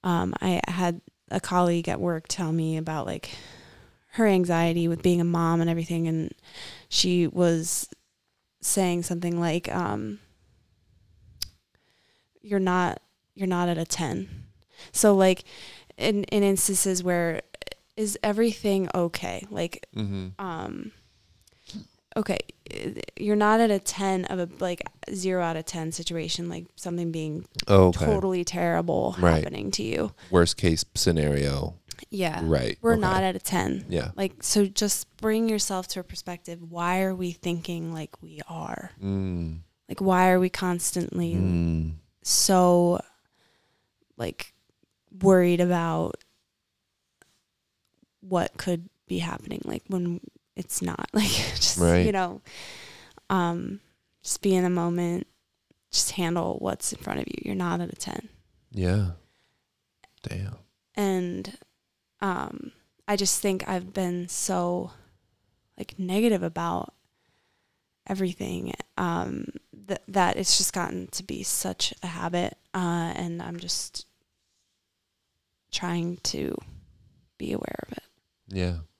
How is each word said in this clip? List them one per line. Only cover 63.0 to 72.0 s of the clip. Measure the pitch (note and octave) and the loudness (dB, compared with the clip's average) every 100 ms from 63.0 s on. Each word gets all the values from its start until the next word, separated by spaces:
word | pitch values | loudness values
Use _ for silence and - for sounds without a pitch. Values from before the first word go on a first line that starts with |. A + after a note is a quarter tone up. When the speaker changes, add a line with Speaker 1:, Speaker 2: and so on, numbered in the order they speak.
| - | -4
Speaker 1:
I | G3+ | 0
just | G3 - | 0 0
think | G#3 F#3+ - | 0 -2 -2
I've | F#3 F#3 | -6 -4
been | G3 F#3 F3+ F3 | -4 -2 -4 -6
so, | - - F#3 F3 F3+ F3+ - _ _ _ _ _ _ _ - | -6 -2 0 0 -2 -6 -14 _ _ _ _ _ _ _ -14
like, | - - | -12 -8
negative | F3+ F#3+ A#3 G3 | -2 2 4 4
about | E3+ E3 E3+ F3 - _ _ _ _ _ _ _ _ _ _ _ - | 0 -4 -4 -4 -6 _ _ _ _ _ _ _ _ _ _ _ -8
everything, | G3 F#3+ F#3 - F3+ F#3 - - - | -2 -2 -2 -6 -6 -6 -10 -10 -4
um, | F3+ E3+ - - - - _ - G3+ | -2 -2 -4 -6 -8 -12 _ -20 -8
th-, | G3 - | -8 -2
that | G3 F3+ - | 2 2 2
it's | F#3 - | 2 2
just | F#3 | 2
gotten | F#3 E3+ - F#3 | -2 -4 -6 -8
to | - | -12
be | F#3+ - | -8 -8
such | F#3+ - F#3 F#3 - - | -4 -4 -4 -4 -4 -4